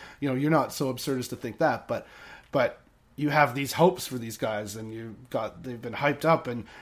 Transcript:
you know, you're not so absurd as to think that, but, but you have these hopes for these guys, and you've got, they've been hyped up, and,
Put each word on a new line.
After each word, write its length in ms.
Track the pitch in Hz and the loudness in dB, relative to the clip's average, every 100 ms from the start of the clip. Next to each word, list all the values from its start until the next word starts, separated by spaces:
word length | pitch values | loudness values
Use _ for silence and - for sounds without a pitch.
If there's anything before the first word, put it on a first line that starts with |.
| - - | -20 -6
you 80 | 143 | -2
know, 40 | 131 | 0
you're 140 | 147 | 4
not 240 | 160 127 | 4 2
so 160 | - 139 | -2 -4
absurd 300 | 127 - 131 | -2 -2 -2
as 80 | 120 | -4
to 80 | 120 | -6
think 240 | 123 104 | -8 0
that, 280 | 160 120 - | 2 2 -2
but, 200 | 117 - - - - - | -6 -6 -18 -20 -20 -2
but 280 | 143 123 - _ _ _ - | 2 2 0 _ _ _ -4
you 140 | 147 | 2
have 240 | 147 143 | 6 4
these 200 | 123 139 | 4 -2
hopes 340 | - 165 - - | 4 6 4 -2
for 100 | 127 | -8
these 200 | 113 110 | -8 -4
guys, 380 | 117 107 107 104 | -2 -2 -4 -8
and 160 | 110 | -10
you've 380 | 110 113 107 - | -10 -12 -14 -8
got, 320 | - 110 - | -4 -4 -8
they've 180 | 131 120 | -12 -10
been 120 | 120 | -8
hyped 320 | 110 143 147 156 | -2 0 2 2
up, 220 | 160 131 | 2 2
and, 180 | 120 104 - | -6 -8 -16